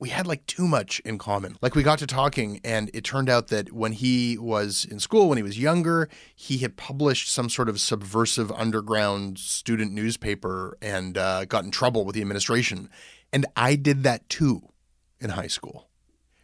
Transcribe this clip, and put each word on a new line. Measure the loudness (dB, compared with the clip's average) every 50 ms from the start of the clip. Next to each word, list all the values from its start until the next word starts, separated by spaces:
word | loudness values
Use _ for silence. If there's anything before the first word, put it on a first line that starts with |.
we | -8 -6
had, | -4 -4 -2
like, | -2 -4 -4 -6
too | -8 -4 0 2
much | 2 4 2 2 0 -4 -6
in | -4 -6 -6 -6
common. | -2 -2 -2 -2 -2 -4 -4 -2
Like, | -2 2 4
we | 4 6
got | 6 4 4
to | 0
talking, | -2 -2 0 0 0 0 0 -2 -4 -6 -6 -4
and | -2 -2 0 -2 -2 -6
it | -8 -6
turned | -4 -2 0 4 4
out | 4 4 4 2
that | 0 -2 -2 -4
when | -4 -4 -2 -2 -2
he | 0 2 4 4 4 4 2 -2 -2
was | -2 0 0 0 0 0 -2 -2 -4
in | -4 -6 -6
school, | -4 2 6 6 6 6
when | 6
he | 2 0
was | -2 -4 0
younger, | 0 2 2 2 2 2 2 2 0 -2 -6 -12 -20 -20 _
he | -14 -6 -4 -2 -2
had | -2 -4 -6
published | -8 -10 -8 -2 0 2 2 2 2 0 -2
some | -2 -2 -2 -2
sort | -2 0 0 0
of | 0 -2
subversive | -2 -2 -2 -4 -4 -2 2 2 2 2 2 0 -2 -2 -2
underground | -2 -2 0 0 -2 0 0 0 2 2 2 0 -2 -4 -6 -8 -8
student | -6 -6 -6 -4 -2 -2 0 0 0 -2 -4
newspaper | -4 -4 -4 -4 -4 -4 -4 -4 -4 -4 -6 -6 -6 -6 -8 -10 -10
and, | -6 -4 -4 -4 -4 -4 -2 -2
uh, | 0 0 0 -2 -2
got | -2 -2 -2 -2
in | -2
trouble | -2 0 2 2 2 2 0
with | 0 -2
the | -4 -4
administration. | -2 -2 -2 0 2 2 2 2 0 -2 -6 -10 -14 -18 -20 -20 -20 -20 -20 _ _ -2
And | 0 0 0 0
I | 0 2 2 2
did | 4 4 2 2 4 2
that | 2 0 0 -4 -8
too | -2 2 2 2 2 0 -4 -12 _ _ _ _ _ _ _ _ _ _
in | -8 -6
high | -6 -6 -6
school. | -6 -8 -8 -8 -12 -16 -18 -20 _ _ _ _ _ _ _ _ _ _ _